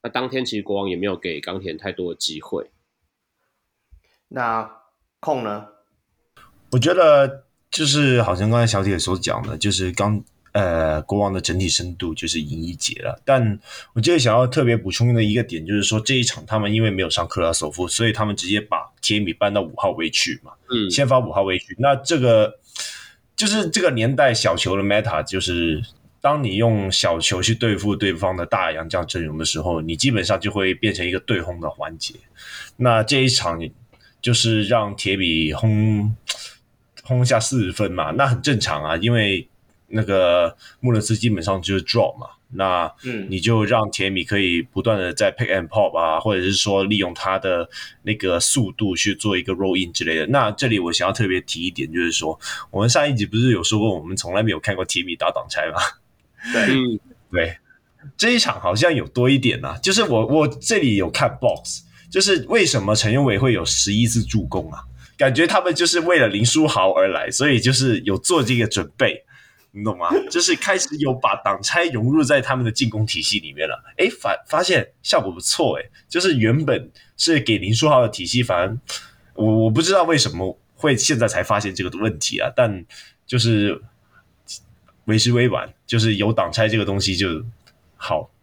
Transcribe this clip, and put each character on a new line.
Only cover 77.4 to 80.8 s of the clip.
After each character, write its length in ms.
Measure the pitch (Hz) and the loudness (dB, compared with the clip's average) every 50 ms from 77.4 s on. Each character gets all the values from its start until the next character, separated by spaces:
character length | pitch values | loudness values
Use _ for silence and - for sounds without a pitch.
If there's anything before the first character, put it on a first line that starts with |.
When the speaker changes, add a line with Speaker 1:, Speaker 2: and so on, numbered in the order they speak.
Speaker 3:
给 180 | - - 110 101 | 2 2 0 0
林 160 | - 98 110 | 2 0 0
书 140 | 113 156 151 | 2 4 4
豪 120 | 147 131 | 6 6
的 80 | 151 120 | 4 4
体 160 | - - 92 | 0 -6 -8
系， 200 | 82 - 123 123 | -2 0 0 0
反 120 | - 92 | 2 2
而 220 | 87 87 98 110 131 _ - - - - - _ _ _ _ _ | 0 0 0 -2 -8 _ -10 -12 -12 -12 -16 _ _ _ _ _
我， 300 | - 107 110 110 110 113 | 0 2 2 4 4 4
我 60 | 113 | 4
不 120 | 110 113 | 4 2
知 100 | 165 170 | 2 4
道 120 | 196 190 170 | 4 4 4
为 120 | 165 165 | 4 4
什 160 | 143 113 - | 2 2 0
么 240 | 80 85 92 95 - _ _ _ _ | -2 -4 -6 -6 -6 _ _ _ _
会 200 | _ | _